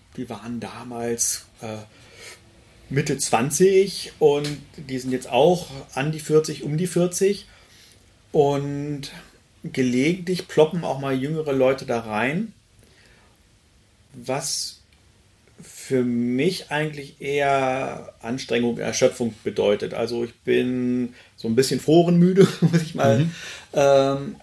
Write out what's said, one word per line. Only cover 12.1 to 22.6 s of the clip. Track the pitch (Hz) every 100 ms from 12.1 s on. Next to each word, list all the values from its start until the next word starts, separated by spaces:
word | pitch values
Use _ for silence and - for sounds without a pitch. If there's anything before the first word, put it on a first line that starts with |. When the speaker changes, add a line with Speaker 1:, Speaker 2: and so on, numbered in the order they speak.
| 107 123 165 226 - _ _ _ _ _ _ _ _ _ _ _ _ _ _ _
Speaker 1:
was | 123 120 135 151 - - - _ _ _ _ _ _ _ _
für | - - - 131
mich | 123 120 120 127 165 180 -
eigentlich | 147 151 147 139 -
eher | 139 143 139 135 131 131 131 - - -
Anstrengung, | 117 131 - 123 120 110
Erschöpfung | 110 110 127 - 117 104
bedeutet. | 110 104 101 104 - 110
Also | 113 120
ich | 120 -
bin | 127 123 127 127 123 123 120 - - -
so | 113
ein | 117
bisschen | 135 131
forenmüde, | - 170 170 175 180 190 180
<laughs> | -